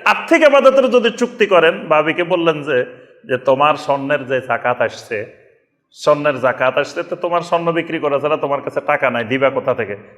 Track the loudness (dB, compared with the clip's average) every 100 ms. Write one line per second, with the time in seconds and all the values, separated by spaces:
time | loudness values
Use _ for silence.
0 | -4 -4 0 4 6 6 6 4 4 2
1 | 2 0 -6 -2 2 4 4 2 0 0
2 | 0 -2 -2 0 0 -2 -2 -2 -4 -10
3 | -20 _ -6 -2 0 2 2 0 -2 -4
4 | -2 -4 -2 -4 -2 -2 -2 -2 -2 -4
5 | -10 -8 -8 -16 _ _ _ _ _ -4
6 | 0 2 0 0 -2 0 0 0 -4 -6
7 | -8 -6 -2 -2 -2 -2 0 -2 -4 -4
8 | -2 -2 0 -2 -2 -4 -4 -6 -2 0
9 | 0 -2 -2 0 0 0 -2 -4 -4 -8
10 | -14